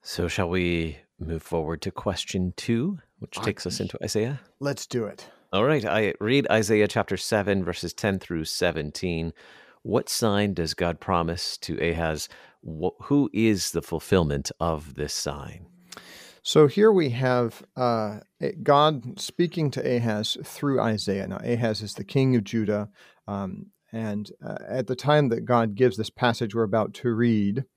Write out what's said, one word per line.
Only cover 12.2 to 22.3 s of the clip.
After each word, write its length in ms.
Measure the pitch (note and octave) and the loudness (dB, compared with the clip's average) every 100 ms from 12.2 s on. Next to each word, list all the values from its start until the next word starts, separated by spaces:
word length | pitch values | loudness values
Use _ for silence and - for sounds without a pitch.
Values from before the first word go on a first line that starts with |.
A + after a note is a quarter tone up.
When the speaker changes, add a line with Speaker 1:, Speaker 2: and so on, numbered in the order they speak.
| - - - _ | -8 -14 -20 _
Speaker 1:
Wh-, 340 | - D#2 F2 - - | -14 -4 -4 -6 0
who 260 | C#3+ C3+ | 2 2
is 380 | - A2 G2 - | 2 4 4 0
the 100 | E2 | -4
fulfillment 680 | - E2 - F#2+ D#2+ C#2+ - - | -4 -8 2 2 4 0 -4 -4
of 340 | F2 D#2 D2+ | -2 -2 -6
this 180 | - D2 | -8 -6
sign? 540 | - - C#2+ C#2 F#2+ F2+ _ _ - - - - - | -4 -6 -8 -12 -14 -20 _ _ -20 -20 -20 -20 -12
Speaker 2:
So 240 | - D#3 D3 | 2 6 6
here 240 | F#3+ G#3+ | 8 6
we 180 | G3 D3 | 6 4
have, 540 | A#2+ C3 B2 A#2 - - - | 2 2 2 2 -4 -18 -2
uh, 440 | B2 A2+ G#2+ G#2 - _ - E3 | 0 2 -2 -6 -16 _ -6 -4
God 580 | G#2+ C#3+ D3+ D3 A#2+ - | 4 6 6 2 -8 -10
speaking 520 | - - E3+ - D3+ | -12 -2 -2 0 -2
to 260 | C3 C3 B2 | 0 0 0
Ahaz 400 | A#2 G#2+ A2 - | 0 0 -2 -6
through 380 | - - C#3+ C3 | -10 -4 0 2
Isaiah. 460 | A2 G#2+ - G2 F#2+ | 2 0 -2 -2 -4
Now, 100 | F#2+ | -6
Ahaz 380 | A#2 A#2 A2+ G#2+ | -2 0 0 -2
is 140 | G#2 - | -6 -10
the 80 | |
king 320 | G#2 C#3 C3 | -2 2 4